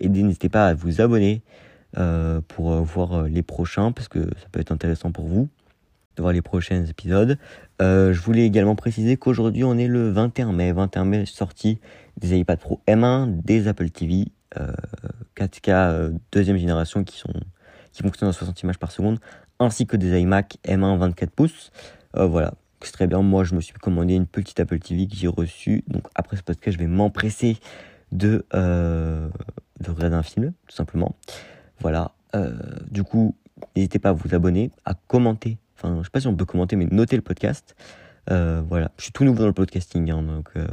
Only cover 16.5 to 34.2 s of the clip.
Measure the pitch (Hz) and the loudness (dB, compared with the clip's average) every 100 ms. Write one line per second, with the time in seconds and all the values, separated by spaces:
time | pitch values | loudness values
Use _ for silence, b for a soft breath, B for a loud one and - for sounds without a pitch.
16.5 | 95 87 82 82 101 92 - - - - | 2 2 0 0 -4 -6 -8 -10 -10 -10
17.5 | b b b b - 101 - 101 87 90 | b b b b -6 -6 -2 -2 -2 -6
18.5 | 87 90 87 82 - 104 110 B B B | -6 -6 -6 -8 -4 -2 -2 B B B
19.5 | - 123 - - 107 90 90 90 98 - | -2 -2 0 -2 0 2 2 4 2 0
20.5 | - - 95 95 92 90 87 87 - 165 | -8 -2 0 2 2 0 -2 -4 0 0
21.5 | - - B B B B - 92 82 76 | 0 -16 B B B B 0 2 2 0
22.5 | - _ _ - - 92 90 98 95 90 | -4 _ _ -20 -2 0 2 4 4 2
23.5 | 87 - - - 85 87 92 87 - 98 | -2 -4 -6 -2 0 2 2 0 -4 -4
24.5 | - 87 85 - 87 95 - 90 85 85 | -4 -2 -4 -4 -4 -2 -2 -4 -2 -4
25.5 | - - 107 - - - - - 98 90 | -6 -2 -2 -2 -6 -6 -8 -6 -8 -6
26.5 | 82 - 87 85 92 104 - 110 - 120 | -6 -4 -2 0 2 0 0 -4 -2 -2
27.5 | 110 B B B B B 92 104 110 - | -2 B B B B B 0 2 2 0
28.5 | 95 90 87 85 82 80 80 78 - - | 0 0 2 0 0 -2 -4 -6 -10 -14
29.5 | - - - 90 82 82 82 80 - 139 | -16 -20 -12 -8 -2 0 0 -2 -2 -4
30.5 | 180 _ - 80 82 92 - - B B | -6 _ -10 -6 -2 -2 -4 -14 B B
31.5 | B B _ 82 80 80 - _ 104 73 | B B _ -4 -2 -4 -10 _ -6 -4
32.5 | 57 - 67 - 101 95 113 110 - _ | -6 -12 -14 -8 -4 0 2 2 -2 _
33.5 | - - 92 95 104 101 82 | -20 -6 -2 0 2 2 0